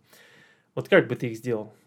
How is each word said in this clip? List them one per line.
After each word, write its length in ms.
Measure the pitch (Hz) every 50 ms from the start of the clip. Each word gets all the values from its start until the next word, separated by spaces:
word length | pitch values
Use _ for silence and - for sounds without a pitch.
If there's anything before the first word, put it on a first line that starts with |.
| _ _ - - - - - - - - _ _ _ _ _
Вот 140 | 135 - -
как 200 | 196 170 - -
бы 80 | -
ты 120 | - 135 120
их 100 | 113 113
сделал? 340 | - 123 117 107 104 - - - _